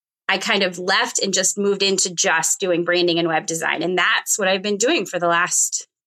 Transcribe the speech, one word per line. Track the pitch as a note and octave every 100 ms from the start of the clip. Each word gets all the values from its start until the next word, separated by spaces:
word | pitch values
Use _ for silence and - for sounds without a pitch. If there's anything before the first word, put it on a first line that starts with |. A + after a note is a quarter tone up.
| _ _ -
I | G3
kind | A3 G3+
of | F#3 F3
left | F3+ G#3 C4 -
and | G3
just | F#3 F#3+ G3+
moved | G3+ F#3+
into | G3 F#3+ F#3+
just | E3 F#3 D#3+ - -
doing | F#3 E3+
branding | F3 F3 F3 E3+
and | E3
web | D#3 D#3
design. | E3 D3 C#3+
And | E3+ F3+
that's | G3 - - -
what | F#3
I've | F#3+
been | G#3 G3
doing | B3 D#4+
for | F#3 F3+
the | F3
last | E3+ F3 - - - - _